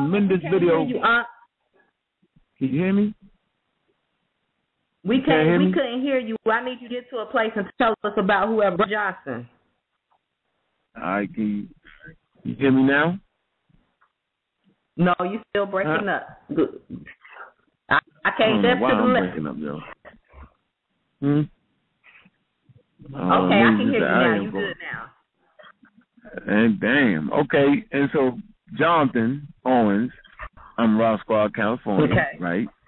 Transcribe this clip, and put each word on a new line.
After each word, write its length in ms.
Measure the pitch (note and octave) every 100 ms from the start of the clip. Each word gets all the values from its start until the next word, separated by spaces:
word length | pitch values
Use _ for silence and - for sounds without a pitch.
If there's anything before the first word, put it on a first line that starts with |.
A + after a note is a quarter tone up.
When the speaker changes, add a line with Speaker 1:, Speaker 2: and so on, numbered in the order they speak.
Speaker 1:
on. 60 | C#3
Speaker 2:
tremendous 280 | G3 G3 F#3
Speaker 1:
We 120 | D3+
can't 20 |
Speaker 2:
video. 320 | F#3 F3 E3 D3+
Speaker 1:
hear 100 | -
you, 60 |
Aunt. 240 | G#3+ A#3 - - _ _ _ _ _ _ _ _ _ _ _ _
Speaker 2:
Can 100 | C3+
you 120 | C3+
hear 120 | F#3
me? 220 | G3+ G#3 - - _ _ _ _ _ _ _ _ _ _ _ _ _ _ _ _ _
Speaker 1:
We 120 | F3+ C4
Speaker 2:
Can't 100 | C4+
Speaker 1:
can't, 200 | D#4 D#4
Speaker 2:
hear 100 | F3
Speaker 1:
we 80 | F#3
Speaker 2:
me? 60 |
Speaker 1:
couldn't 280 | F#3 B3+ B3
hear 180 | C#4 C4
you. 180 | A3 A3 A3
I 140 | A3
need 140 | B3 A#3+
you 80 | A#3+
to 60 |
get 160 | B3 B3
to 80 | B3
a 80 | G#3+
place 240 | B3 A3 A3
and 100 | G3 _
tell 180 | A#3+ A3
us 80 | G#3 G#3
about 320 | G3 G3+ G3+
whoever 300 | A3 G3+ F3 G#3
Johnson. 580 | G#3+ G3+ F3+ - A#2+ B2 _ _ _ _ _ _ _ _ _ _ _ _ _ _ -
Speaker 2:
All 60 |
right, 320 | D#2 G2+ G2+
can 340 | A2 G#2+ G#2 G2 - - - - - _ _
you, 60 | -
you 60 | A2+
hear 160 | C#3
me 120 | C3
now? 340 | C3 C#3+ D#3+ F#3+ _ _ _ _ _ _ _ _ _ _ _ _ _ _ _ _ _ -
Speaker 1:
No, 160 | F3 F3
you 200 | F3+ A3 -
still 160 | G#3 G3
breaking 400 | F#3+ D#3 D#3+ G3+
Speaker 2:
Huh? 60 |
Speaker 1:
up. 100 | D3+ - - -
Good. 260 | D#3 - - _ - - - - - - _ _ _ -
I, 80 | C3+ - _
I 60 | -
can't 100 | -
Speaker 2:
I 60 | A3
don't 160 | A3
know 60 | A#3
Speaker 1:
step 100 | B3
Speaker 2:
why 100 | B3
Speaker 1:
to 60 | A#3+
the 60 |
Speaker 2:
I'm 100 | A#3
Speaker 1:
left. 140 | - F#2
Speaker 2:
breaking 200 | D#2 D2+
up, 100 | C2
yo. 220 | D2+ D2 - - - - _ C#2 C#2+ _ _ _ _ _ _ _
Hmm? 200 | C#3 D3 D3 _ _ _ _ _ - - _ _ _ _ _ - _ _ -
Oh, 320 | C3+ F3+ F3+ F3+
Speaker 1:
Okay, 80 |
I 160 | F2+ -
Speaker 2:
maybe 140 | G#2+
Speaker 1:
can 80 | -
Speaker 2:
just 0 |
Speaker 1:
hear 0 |
you 80 | -
Speaker 2:
the 60 | C2+
Speaker 1:
now. 240 | G2+ B2+
Speaker 2:
audio 120 | G#2
Speaker 1:
You 80 | G2
Speaker 2:
going. 120 | G2
Speaker 1:
good 120 | - - D#3+
now. 180 | A2+ A#2 _ _ _ _ _ - _ _ _ _ _ - - -
Speaker 2:
And 340 | G#2 A2+ G2+
damn. 520 | G#2 C#3 B2 E2 D2
Okay, 520 | - D3 D3+ C#3 C#3+ -
and 160 | C#3 C#3+
so 260 | D#3 C3 A#2+ - _ _ A2
Jonathan 720 | D#3 E3 C3+ A#2 A2+ C#3+ D3 - B2+
Owens, 440 | B2+ G#2+ G2+ B2 - - - - - - -
I'm 200 | A2+ G#2+
Raw 200 | A2+ G#2+
Squad, 340 | - A2 G#2+
California, 600 | - G#2+ A#2+ G#2+ G2 D#3
Speaker 1:
Okay. 240 | - C#3+ -
Speaker 2:
right? 280 | F2 F2+ - _